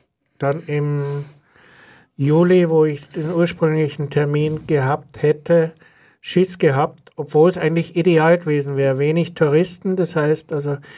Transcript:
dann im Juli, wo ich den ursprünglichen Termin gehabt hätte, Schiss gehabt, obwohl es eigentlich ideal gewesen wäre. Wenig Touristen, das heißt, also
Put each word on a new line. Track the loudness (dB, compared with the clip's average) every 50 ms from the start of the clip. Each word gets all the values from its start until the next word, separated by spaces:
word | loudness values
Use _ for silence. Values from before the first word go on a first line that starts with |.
| _ _ _ _ _ _ _ -6
dann | -4 -4 -4 -4 -6
im | -6 -4 -4 -2 -2 -2 -4 -4 -6 -8 -8 -10 -12 -18 _ _ _ _ _ _ _ -20 -20 -20 -20 -20 _ _ _ _
Juli, | -4 0 2 4 4 4 4 4 4 4 4
wo | 4 2 2
ich | 2 0 -4 -12 -12
den | -10 -8 -6 -4 0
ursprünglichen | 0 0 0 0 -2 -2 0 0 0 -2 -2 -4 -6 -8 -4
Termin | -2 -2 0 0 0 0 0 -2 -4 -6 -4
gehabt | -2 -2 0 0 0 -2 -4 -6 -12 -8 -2 0
hätte, | 0 0 0 0 2 2 2 2 0 -4 _ _ _ _ _ _ _ _ _
Schiss | -12 -2 0 0 0 0 0 0
gehabt, | 0 0 2 0 -2 -2 -4 _ _ _ _
obwohl | -12 -8 -2 2 4 4 4
es | 2 0
eigentlich | -2 -2 -2 -2 -4 -4 -4
ideal | -2 0 2 2 4 4 4 2 2
gewesen | 0 -2 -2 -2 -2 -2 -2
wäre. | 0 0 0 0 0
Wenig | 0 0 0 0 -2 -4 -2
Touristen, | 0 0 2 2 2 0 0 -4 -8 -6 -4 -2
das | -2 -2 -2 -2
heißt, | -2 0 0 -2 -2 -4 -6 -8
also | -6 -6 -6 -8 -8 -10 -16 -20